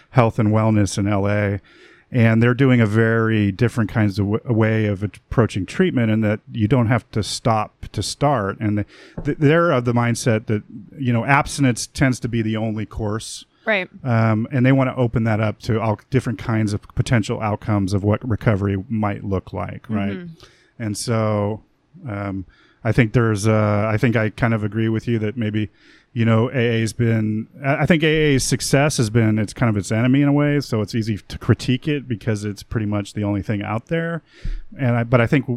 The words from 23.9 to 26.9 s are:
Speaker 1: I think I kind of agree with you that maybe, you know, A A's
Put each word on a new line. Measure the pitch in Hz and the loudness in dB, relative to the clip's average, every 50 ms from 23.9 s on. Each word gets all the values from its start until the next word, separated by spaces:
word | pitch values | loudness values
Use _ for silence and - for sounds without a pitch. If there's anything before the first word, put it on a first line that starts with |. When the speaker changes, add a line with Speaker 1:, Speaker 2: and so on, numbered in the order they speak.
| 107 | -2
Speaker 1:
I | 107 | 0
think | - 123 110 | 0 0 0
I | 120 110 107 | 2 0 -2
kind | - - - 117 113 | -2 -2 -2 0 0
of | 110 104 | 0 -2
agree | 107 101 113 113 113 | -4 -4 -2 -2 -2
with | 113 110 - - | -2 -2 -2 -2
you | 117 113 | -4 -2
that | 107 104 104 | -2 -4 -4
maybe, | - 110 107 104 107 110 - _ _ _ - - _ _ _ - | -4 -4 -4 -2 -2 -4 -4 _ _ _ -20 -20 _ _ _ -4
you | 120 113 | 0 2
know, | 113 113 110 113 131 - | 2 4 4 2 2 0
A | |
A's | 135 117 120 113 113 113 107 | 0 0 0 2 0 0 -2